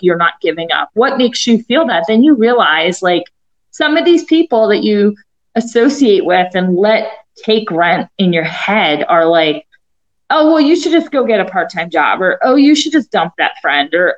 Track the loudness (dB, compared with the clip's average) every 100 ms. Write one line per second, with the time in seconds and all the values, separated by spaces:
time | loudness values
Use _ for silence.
0 | -2 0 -2 -2 -6 -4 -4 -4 -4 -2
1 | 0 0 -2 -2 0 0 0 -2 0 -2
2 | 0 2 4 4 2 2 2 0 -2 -2
3 | -2 -2 -4 _ _ _ _ -4 -2 0
4 | 2 2 2 0 2 0 2 0 0 0
5 | 0 -2 _ _ _ -6 -2 0 2 2
6 | 2 2 2 0 0 -2 -2 0 2 0
7 | -2 -12 _ _ -2 -2 -2 -2 0 0
8 | -4 -2 -2 0 -4 -6 -4 -2 -2 -2
9 | 0 0 2 2 0 -2 -8 _ _ _
10 | _ _ -4 0 2 2 2 0 0 -2
11 | 0 -2 -2 -2 -2 -4 -6 -6 -6 -2
12 | -2 0 -2 -2 0 4 4 4 2 -2
13 | -2 -4 -4 -4 -6 -4 -4 -2 -2 0
14 | -2